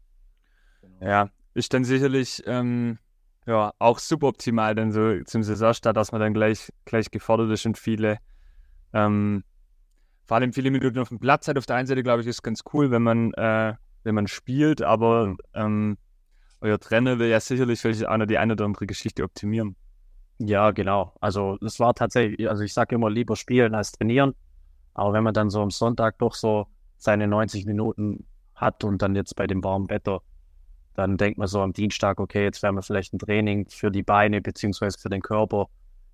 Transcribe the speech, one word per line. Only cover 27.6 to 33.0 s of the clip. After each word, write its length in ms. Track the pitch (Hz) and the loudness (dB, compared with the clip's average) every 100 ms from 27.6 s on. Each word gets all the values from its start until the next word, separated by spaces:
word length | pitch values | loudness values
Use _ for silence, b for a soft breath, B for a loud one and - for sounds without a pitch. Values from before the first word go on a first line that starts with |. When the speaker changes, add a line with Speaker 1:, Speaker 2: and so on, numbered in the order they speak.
| 101 | -4
Speaker 1:
Minuten 580 | 104 113 104 104 - - - _ | -2 -2 -2 -4 -6 -12 -20 _
hat 300 | - - - | -4 -4 -2
und 180 | 107 95 | -2 0
dann 140 | 98 98 | 0 0
jetzt 180 | 92 | -4
bei 140 | - 95 | -4 -2
dem 160 | 95 | -2
warmen 260 | 95 98 95 | -2 -2 -2
Wetter, 320 | 104 104 92 - - - - - - - | -4 -4 -6 -8 -20 -20 -20 -20 -20 -12
dann 220 | - 95 95 | -4 -2 0
denkt 220 | 104 107 | 0 -2
man 100 | 95 | -4
so 120 | 101 | -2
am 120 | 95 | -2
Dienstag, 480 | 95 104 - 101 95 | -2 -4 0 -2 0
okay, 240 | 95 101 | -2 0
jetzt 180 | 101 - | -2 0
wäre 100 | 101 | -2
mir 100 | 98 | -2
vielleicht 320 | - 98 | -2 -4